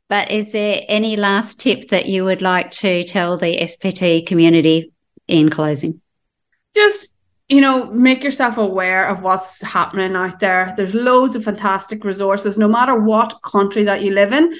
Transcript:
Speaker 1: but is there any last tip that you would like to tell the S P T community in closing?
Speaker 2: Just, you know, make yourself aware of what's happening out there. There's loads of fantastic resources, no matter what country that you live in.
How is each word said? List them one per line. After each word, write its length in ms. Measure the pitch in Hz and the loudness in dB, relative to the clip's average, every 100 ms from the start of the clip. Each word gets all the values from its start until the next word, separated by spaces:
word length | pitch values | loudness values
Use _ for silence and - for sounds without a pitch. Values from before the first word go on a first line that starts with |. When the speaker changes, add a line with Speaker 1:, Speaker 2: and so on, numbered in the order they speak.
| - | -4
Speaker 1:
but 220 | 202 - | -4 -2
is 200 | 214 208 | -4 -4
there 300 | 214 208 196 - | -4 -2 -4 -2
any 280 | 214 220 208 | -2 -2 -2
last 440 | 202 196 214 - | 0 0 -2 -4
tip 300 | 247 196 - | -2 -2 -2
that 180 | 190 - | -4 -2
you 180 | 190 185 | -2 0
would 160 | 185 | 0
like 300 | 185 180 - | 0 0 -2
to 320 | - 196 175 | -4 -2 -2
tell 340 | 175 196 175 175 | -2 -4 -2 -2
the 240 | 170 170 | -2 -2
S 160 | 170 - | -4 -4
P 140 | 190 | -6
T 340 | - 180 165 165 | 0 2 2 2
community 680 | 170 165 165 156 160 165 _ _ _ - | 4 6 6 4 2 -2 _ _ _ -2
in 220 | 165 156 | 2 2
closing? 520 | 156 151 139 165 165 _ _ _ _ _ _ _ | 2 -2 -2 -6 -8 _ _ _ _ _ _ _
Speaker 2:
Just, 360 | 427 415 415 - _ _ _ - | 2 2 2 -12 _ _ _ 2
you 120 | 277 | 4
know, 300 | 277 262 220 | 4 2 -2
make 320 | 220 254 262 | 2 4 4
yourself 340 | 285 277 247 226 | -2 -2 -2 0
aware 480 | 202 190 185 190 190 | -2 0 0 0 0
of 140 | 185 | -2
what's 400 | 185 185 - - | -2 -2 -2 -10
happening 540 | 202 - - 202 185 185 | -6 -4 -2 -2 -4 -2
out 240 | 185 180 | -4 -2
there. 340 | 196 185 185 190 | 0 0 -2 -4
There's 200 | 185 220 | -4 -2
loads 400 | 247 254 262 254 | 2 2 2 -2
of 80 | |
fantastic 600 | 220 202 208 190 - 214 | -6 -4 -2 -2 -4 -10
resources, 540 | 208 190 196 202 202 202 | -8 -4 -2 0 -2 0
no 120 | 208 | 2
matter 260 | 233 254 233 | 2 2 2
what 480 | 214 220 220 - | 2 2 0 -4
country 400 | - 208 196 214 | -4 -2 0 0
that 180 | 208 196 | 0 0
you 120 | 202 | 0
live 200 | 196 202 | 2 2
in. 220 | 269 339 | 2 0